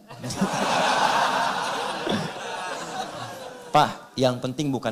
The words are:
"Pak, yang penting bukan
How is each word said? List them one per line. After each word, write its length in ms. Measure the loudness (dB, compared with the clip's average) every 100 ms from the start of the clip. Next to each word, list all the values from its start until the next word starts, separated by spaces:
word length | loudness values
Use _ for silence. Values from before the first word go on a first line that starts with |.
| -16 -12 -6 0 0 2 2 2 4 4 4 4 2 2 0 0 -2 -2 -4 -4 -2 0 -2 -6 -8 -6 -6 -6 -8 -6 -8 -8 -10 -10 -12 -14 2 4
"Pak, 420 | 4 2 -8 2
yang 240 | 2 2
penting 320 | -2 -2 0
bukan 160 | 0 0